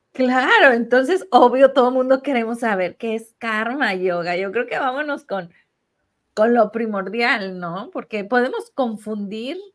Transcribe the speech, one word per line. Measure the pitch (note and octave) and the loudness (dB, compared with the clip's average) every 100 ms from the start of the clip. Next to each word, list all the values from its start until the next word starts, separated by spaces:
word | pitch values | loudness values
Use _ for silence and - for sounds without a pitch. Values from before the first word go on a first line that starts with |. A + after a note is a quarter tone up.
| _ | _
Claro, | - B3+ B3+ C#4+ A4+ D4+ | -2 0 2 2 6 6
entonces, | A#3 A3+ B3 C4 F#4 - | 4 2 2 2 0 2
obvio, | B3 B3 B3 C4+ | 6 6 6 4
todo | C4+ B3 | 6 2
mundo | C4 B3+ C4 | 2 2 0
queremos | C#4 B3+ A3+ A#3 | 0 -2 -2 -4
saber | A#3+ G3 F3 - | -2 -2 -4 -6
qué | A3+ A3+ | -6 -6
es | A3+ _ | -8 _
Karma | A#3 G#3+ A3+ C#4 A#3+ | -6 -4 -4 -2 -2
Yoga. | F#3+ F#3 F3 E3+ F3 | -2 -2 -2 -2 -4
Yo | G3 | -4
creo | G3 B3 | -4 -4
que | - | -4
vámonos | C4+ C4 D4+ C#4 - | -4 -4 -4 -8 -6
con, | G3 F3 _ _ _ _ _ _ _ _ | -8 -8 _ _ _ _ _ _ _ _
con | - A3 | 0 2
lo | A#3+ G#3+ | 4 2
primordial, | A3+ A3+ G#3 F#3+ A3+ A#3+ C4 F#3+ F#3 | 0 -4 -4 -4 -2 0 0 -4 -8
¿no? | F3 F3 C4 | -8 -10 -10
Porque | D#4 - G#3+ | -12 -10 -10
podemos | G3 B3 B3 A#4 - | -2 0 0 -2 -8
confundir, | - B3 G#3+ G#3+ G#3+ G3+ A3 A#3+ F4 G4+ | -6 -4 -6 -10 -10 -8 -8 -10 -10 -14